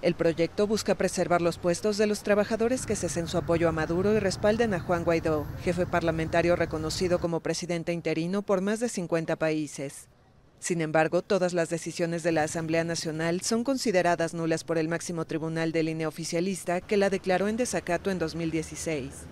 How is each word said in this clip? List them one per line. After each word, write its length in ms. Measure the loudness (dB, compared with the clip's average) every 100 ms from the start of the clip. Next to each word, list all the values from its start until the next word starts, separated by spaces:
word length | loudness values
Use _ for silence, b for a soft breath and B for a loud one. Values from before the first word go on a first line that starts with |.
El 140 | 0
proyecto 540 | 2 2 2 0 2 0
busca 260 | 0 0
preservar 480 | 2 2 0 2 4
los 160 | 2 0
puestos 400 | 0 0 0 2
de 80 | 0
los 160 | 0
trabajadores 640 | 2 2 2 2 0 0 -2
que 80 |
cesen 320 | -2 -2 -2 -2
su 100 | -2
apoyo 320 | 2 2 2
a 40 |
Maduro 420 | 2 0 2 4
y 60 | 4
respalden 520 | 2 2 2 4 2
a 60 | 0
Juan 240 | 0 0
Guaidó, 420 | 2 2 2 0 -2 -4
jefe 220 | -2 0 2
parlamentario 680 | 2 2 0 2 2 4
reconocido 640 | 4 2 -2 -4 -2 0 2
como 220 | 0 -2
presidente 520 | -2 -4 -2 -4 -2
interino 500 | -2 -2 -2 0 -2
por 180 | 0 0
más 180 | 2 -2
de 100 | -2
cincuenta 460 | -4 -2 -2 0
países. 720 | 0 0 0 -4 -6 -10 -10 -20 _ _ _ -20 _
Sin 220 | -4 -2
embargo, 400 | 2 4 4 2
todas 300 | 2 2 2
las 160 | 0 0
decisiones 540 | -2 -4 -4 -2 0
de 80 | 0
la 140 | 2
Asamblea 400 | 0 -2 -2 0
Nacional 560 | 0 -2 -4 -2 -2 0
son 240 | 0 0
consideradas 720 | 0 0 2 2 4 2 0
nulas 280 | -2 -2 -2
por 160 | 0 0
el 80 | 0
máximo 380 | -2 -4 -6
tribunal 480 | -4 -4 -4 -2 -2
de 100 | 0
línea 240 | 0 0 -4
oficialista, 760 | -4 -4 -2 0 -2 -2 -4
que 160 | 0 2
la 140 | 2
declaró 380 | 0 0 0 2
en 80 | 0
desacato 560 | -2 -2 -2 -2 0
en 80 | -2
dos 160 | -2 -4
mil 160 | -4
dieciséis. 580 | -4 -4 -8 -4 -4 -6 -10 -16